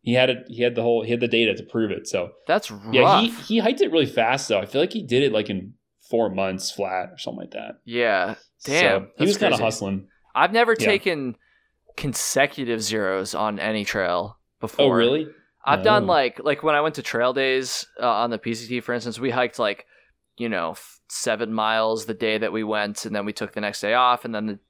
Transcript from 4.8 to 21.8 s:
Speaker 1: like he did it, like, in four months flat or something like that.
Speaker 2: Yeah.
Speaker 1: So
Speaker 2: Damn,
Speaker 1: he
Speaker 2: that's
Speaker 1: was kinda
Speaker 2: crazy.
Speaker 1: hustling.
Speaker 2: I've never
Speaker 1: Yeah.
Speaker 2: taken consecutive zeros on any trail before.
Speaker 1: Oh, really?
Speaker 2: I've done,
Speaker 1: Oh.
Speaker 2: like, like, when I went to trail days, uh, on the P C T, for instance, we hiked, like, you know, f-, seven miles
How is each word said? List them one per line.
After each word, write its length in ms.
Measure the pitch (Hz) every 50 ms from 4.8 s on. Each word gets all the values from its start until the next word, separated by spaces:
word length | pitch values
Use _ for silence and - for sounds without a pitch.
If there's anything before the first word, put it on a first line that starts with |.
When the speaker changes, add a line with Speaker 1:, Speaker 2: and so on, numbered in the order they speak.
Speaker 1:
like 120 | 160 185 -
he 100 | 226 175
did 200 | 127 120 127 143
it, 100 | 139 113
like, 160 | 107 104 -
in 240 | 101 95 92 101 - _ _ _ _ _ _ -
four 180 | - 117 113 104
months 420 | 95 98 95 95 92 92 - -
flat 380 | - - 101 95 92 92 90 92
or 60 | - -
something 220 | - - - -
like 120 | 50 - -
that. 240 | 53 55 55 - - _
Speaker 2:
Yeah. 500 | - 117 120 120 117 104 95 90 98 110 - - _ _ _
Speaker 1:
So 140 | - 135 139
Speaker 2:
Damn, 300 | 165 180 147 107 98 95
Speaker 1:
he 40 | - _ -
Speaker 2:
that's 100 | 147 185
Speaker 1:
was 80 | 202 196
kinda 120 | 208 185 143
Speaker 2:
crazy. 100 | 113 110
Speaker 1:
hustling. 460 | 110 110 - 107 98 98 98 95 - _ _ _ _ -
Speaker 2:
I've 180 | 127 147 180 208
never 220 | 233 240 226 226 -
Speaker 1:
Yeah. 60 | 117
Speaker 2:
taken 500 | 107 101 - - 196 175 151 135 127 110 - _ _ _ _ _ _ _ _ _ _ _
consecutive 840 | - - 147 123 - - - - 135 139 139 - - 135 117 117 113 107
zeros 520 | 101 110 110 101 95 95 95 95 98 -
on 240 | 80 107 107 104 98
any 260 | 76 107 110 107 101
trail 540 | - - 110 95 87 87 87 92 107 - - _ _ _ _
before. 240 | - 110 - - 143
Speaker 1:
Oh, 20 | 135
really? 400 | 120 117 117 120 139 156 156 151 - _ _ _ _ _ -
Speaker 2:
I've 160 | 139 143 175 185
done, 220 | 220 214 208 196
Speaker 1:
Oh. 20 |
Speaker 2:
like, 340 | 190 175 151 135 123 - - 120
like, 180 | - 156 151 -
when 120 | 156 151
I 60 | 147 151
went 140 | 160 147
to 60 | - 127
trail 300 | - - 117 120 127 127
days, 540 | 139 135 131 131 131 131 123 - - - - _ -
uh, 60 | 117
on 240 | 123 113 101 117 120
the 80 | 117 104
P 140 | - 113 117
C 140 | 110 120 110
T, 120 | 123 123
for 120 | 110 - 120
instance, 260 | 120 107 120 110 113
we 120 | 120 135
hiked, 280 | 117 127 127 120 - -
like, 280 | 117 104 101 - - _ _ _ _ _ _ _ _ _ _
you 120 | - 120 117
know, 240 | 107 90 85 80 87
f-, 280 | - - - - _ _ -
seven 460 | - - - 120 110 104 117 110 110
miles 500 | 110 107 110 110 110